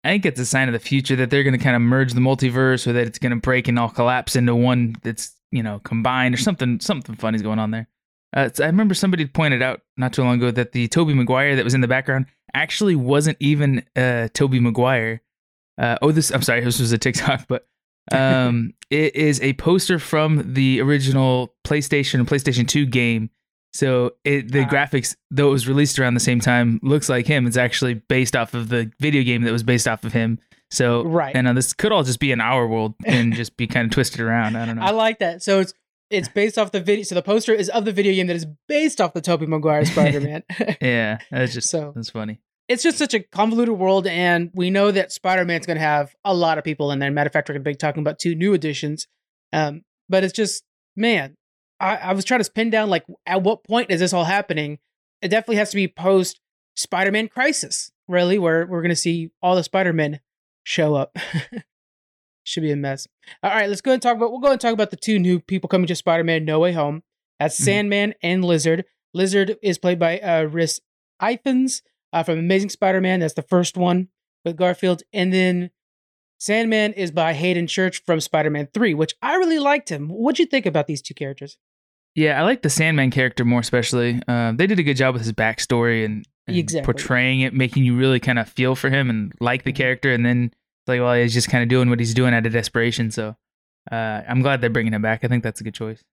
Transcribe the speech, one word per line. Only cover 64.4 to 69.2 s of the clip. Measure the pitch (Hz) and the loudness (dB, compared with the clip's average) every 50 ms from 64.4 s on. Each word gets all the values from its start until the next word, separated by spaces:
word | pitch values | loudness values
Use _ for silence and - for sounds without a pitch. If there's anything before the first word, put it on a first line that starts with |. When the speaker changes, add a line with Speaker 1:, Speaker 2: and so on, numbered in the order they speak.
Speaker 2:
go | 254 285 | 2 2
and | 262 - | 2 2
talk | - 233 | 0 -2
about | 226 208 214 - | 0 0 -2 -2
the | - | -4
two | - - 220 214 202 | -8 -2 0 2 2
new | 180 180 180 170 | 4 2 2 0
people | _ - 190 185 - - | _ -4 -6 -6 -2 0
coming | - 185 185 | 0 0 2
to | 160 - | 0 -2
Spider-Man | - - 180 165 165 160 165 165 160 156 | -2 0 0 0 2 2 0 0 0 0
No | 156 156 156 | 0 2 2
Way | 165 180 | 2 2
Home. | 175 165 147 147 151 160 _ _ _ _ _ _ _ _ | 2 0 -2 -2 -4 -8 _ _ _ _ _ _ _ _
That's | 147 156 - | -4 -2 -2
Speaker 1:
Mm-hmm. | - - | 0 0
Speaker 2:
Sandman | 196 196 208 208 202 202 202 202 208 - _ | 0 2 2 0 0 0 0 0 -2 -4 _
and | - 170 180 185 180 | -4 -2 0 0 2
Lizard. | 175 170 156 139 160 165 175 185 _ _ _ _ _ | 2 2 2 2 0 0 0 -4 _ _ _ _ _
Lizard | - 175 | -2 -2